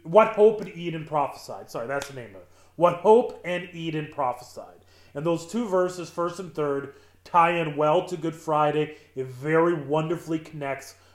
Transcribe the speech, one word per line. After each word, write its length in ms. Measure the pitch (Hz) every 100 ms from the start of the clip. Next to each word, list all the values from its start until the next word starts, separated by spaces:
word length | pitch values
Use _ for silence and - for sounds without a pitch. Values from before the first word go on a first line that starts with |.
What 320 | 165 196 220
Hope 260 | 202 214 214
and 80 | 185
Eden 320 | 170 170 160 156
Prophesied. 640 | 151 139 - - 101 110
Sorry, 160 | 147 117
that's 220 | 139 -
the 80 | 135
name 180 | 110
of 80 | 95
it. 60 | - _ _ -
What 200 | 170 165
Hope 440 | 202 226 233 - 170
and 240 | 180 180
Eden 380 | 170 165 156 147
Prophesied. 720 | 143 127 120 - - - - _ - -
And 100 | 143
those 220 | 160 165 -
two 200 | 226 226
verses, 420 | 185 180 175 165
first 280 | - 170 170
and 160 | 180
third, 380 | 156 147 139 139 - - _
tie 280 | - 175 170
in 240 | 175 156 143
well 280 | 151 170 175
to 100 | 175
Good 160 | 160
Friday. 640 | 156 - 151 151 151 151 - -
It 100 | 131
very 480 | 131 127 147 160 170
wonderfully 680 | 165 135 156 160 165 160 160
connects 580 | 156 151 139 135 - - _